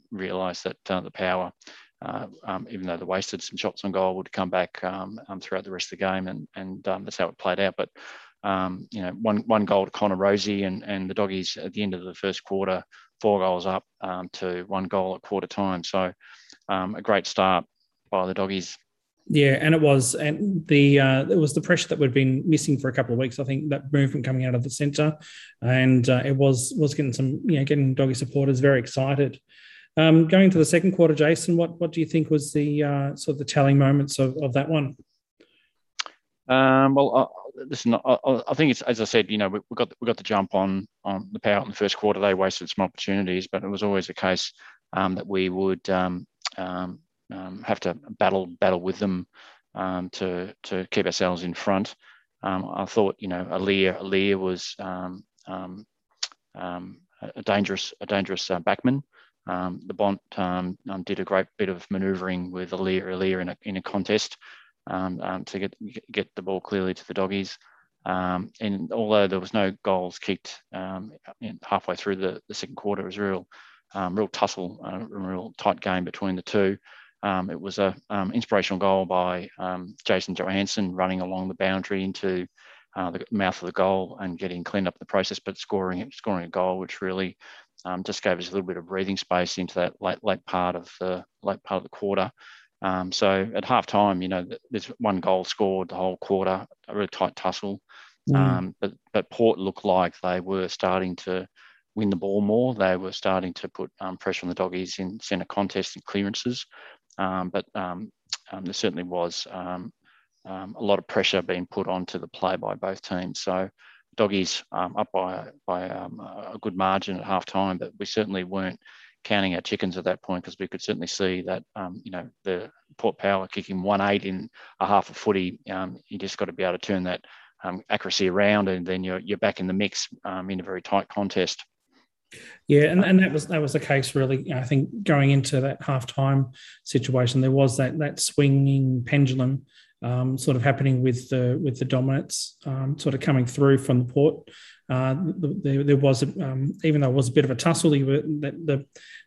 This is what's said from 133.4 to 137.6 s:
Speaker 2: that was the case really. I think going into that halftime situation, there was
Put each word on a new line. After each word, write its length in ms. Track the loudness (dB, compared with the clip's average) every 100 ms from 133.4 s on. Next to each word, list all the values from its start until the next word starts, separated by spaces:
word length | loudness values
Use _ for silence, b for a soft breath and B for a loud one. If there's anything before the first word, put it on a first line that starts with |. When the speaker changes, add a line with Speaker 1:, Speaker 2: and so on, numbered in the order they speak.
| 0
Speaker 2:
that 120 | 0
was 140 | 0
the 60 | 0
case 340 | 2 0 2
really. 380 | 2 2 2 2
I 80 | 0
think 420 | 4 2 2 0
going 260 | 4 6 8
into 300 | 6 4 2
that 220 | 0 -2
halftime 680 | -2 -2 -2 0 2 4 2 B B B
situation, 600 | -2 0 2 2 4 4
there 80 | 4
was 260 | 6